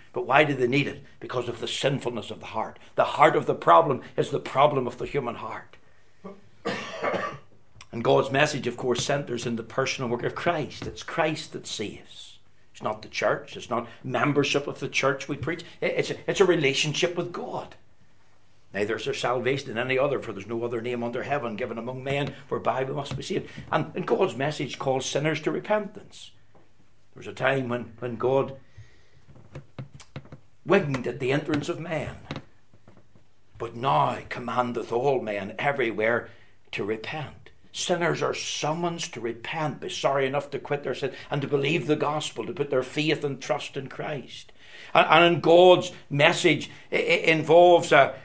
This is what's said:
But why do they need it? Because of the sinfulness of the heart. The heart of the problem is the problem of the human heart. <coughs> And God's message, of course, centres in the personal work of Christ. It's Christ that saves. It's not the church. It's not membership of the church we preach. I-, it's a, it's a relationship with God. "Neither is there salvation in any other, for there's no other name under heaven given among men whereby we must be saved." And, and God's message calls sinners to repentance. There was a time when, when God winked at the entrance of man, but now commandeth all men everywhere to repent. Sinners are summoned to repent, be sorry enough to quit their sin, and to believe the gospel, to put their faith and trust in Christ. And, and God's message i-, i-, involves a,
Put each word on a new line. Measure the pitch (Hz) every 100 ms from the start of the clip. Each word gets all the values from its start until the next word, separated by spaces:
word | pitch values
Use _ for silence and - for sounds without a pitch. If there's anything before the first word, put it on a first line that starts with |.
| -
But | 123 110
why | 139
do | 147
they | 127 120
need | 139 110
it? | - - -
Because | 117 123 120
of | -
the | 113
sinfulness | - 139 139 127 113 101
of | 101
the | -
heart. | 110 98 - -
The | -
heart | 123 131 151 147
of | 147
the |
problem | 127 160 170 151 123 - -
is | 139
the | -
problem | - 135 127 135 120
of | -
the | 123
human | 143 120 101
heart. | 110 107 - - - - - -
<coughs> | 196 - - - - - - - - - - - - - - - -
And | 117
God's | 123 139 135
message, | 135 147 131 120
of | -
course, | 127 120
centres | - 139 143 120 123
in | 113
the |
personal | - - 131 - 120
work | 120
of | 139
Christ. | - 180 165 120 - 110
It's | -
Christ | - - 160 151 -
that | - -
saves. | - 101 - - - - - - - -
It's | -
not | 110 107
the | -
church. | - 110 147 -
It's | 95 -
not | 117 117 -
membership | 131 123 143 143 135 143 143
of | -
the | 139
church | - 139 143 -
we | 143
preach. | 156 170 - -
I-, | 185
it's | - -
a, | - -
it's | 170
a | 185
relationship | 165 139 135 151 143 170 175
with | -
God. | - 240 165 - - - - - - - - - - -
"Neither | 98 107 107
is |
there | 139
salvation | 131 123 127 120 139 131
in | 110
any | 131 131
other, | 143 113
for | 110
there's | 98 98
no | 117
other | 117 117
name | 120 120
under | 120 120
heaven | 107 143 117
given | 104 117 113
among | 120 131
men | 135 139 120 - -
whereby | 123 113 127
we | 135
must | 147 -
be | 135
saved." | - - - - -
And, | 160 147
and | 190 -
God's | - 123
message | 117 147 151 123 -
calls | 135 131
sinners | - 143 160 151
to | 170
repentance. | - - 214 196 - - - - - - - - - - - -
There | -
was | 104
a |
time | 101 131 135 123
when, | 120 113 -
when | 123 113
God | 123 135 - - - - - - - - - - - - - - - - - - - - - -
winked | - 190 147 131 120
at | 123
the | 127
entrance | 147 151 147 160
of | 165
man, | 160 156 104 - - - - - - - - - - - - - - -
but | 117 117
now | 139 151 131 120 -
commandeth | - 117 113 120 117 -
all | 117 143 123
men | 107 101 98 -
everywhere | 143 139 113 104 110 117 - - - - -
to | -
repent. | 101 110 - 156 139 - - - -
Sinners | - - 170 170 143
are | 143
summoned | - - - 151 170 170 170
to | - 113
repent, | 117 113 - 160 151 -
be | -
sorry | - 151 139 131
enough | 143 139
to | 135
quit | - 143
their | 139
sin, | 123 135 - -
and | 143
to | 131
believe | 139 143 165 139
the | 151
gospel, | 147 151 - 123 110
to |
put | 117 139
their | 131
faith | 127 151 156 151
and | 143 127
trust | - 147 - 143
in | 131
Christ. | - 147 139 - - - - - - -
And, | - 180
and | 160 170 160
God's | - 175 180 180 - - -
message | 143 160 175 170 147 - - -
i-, | -
i-, | 160 170 165
involves | 160 151 170 180 170 -
a, | 147 131 -